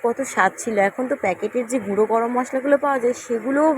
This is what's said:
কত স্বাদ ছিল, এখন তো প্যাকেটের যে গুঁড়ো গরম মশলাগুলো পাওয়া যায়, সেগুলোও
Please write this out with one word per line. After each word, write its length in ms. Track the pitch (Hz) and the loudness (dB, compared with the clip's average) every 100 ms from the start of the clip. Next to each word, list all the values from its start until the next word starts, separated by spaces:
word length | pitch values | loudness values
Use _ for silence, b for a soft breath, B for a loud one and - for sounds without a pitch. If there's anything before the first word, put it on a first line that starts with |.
কত 140 | 233 240 269 | -2 -2 -2
স্বাদ 200 | - 190 - | 2 2 0
ছিল, 140 | 240 208 196 | -4 0 0
এখন 160 | 226 254 | 0 -4
তো 40 | 269 | -2
প্যাকেটের 400 | 202 175 208 247 226 | -2 -4 -4 -4 -2
যে 80 | 254 202 | -4 -2
গুঁড়ো 180 | 196 214 | 0 2
গরম 180 | 226 233 247 | 2 0 -2
মশলাগুলো 400 | 254 262 269 285 | -2 -2 2 2
পাওয়া 140 | 294 269 | 2 0
যায়, 140 | 240 247 | 0 -2
সেগুলোও 460 | - 226 226 277 311 | -4 -4 0 2 2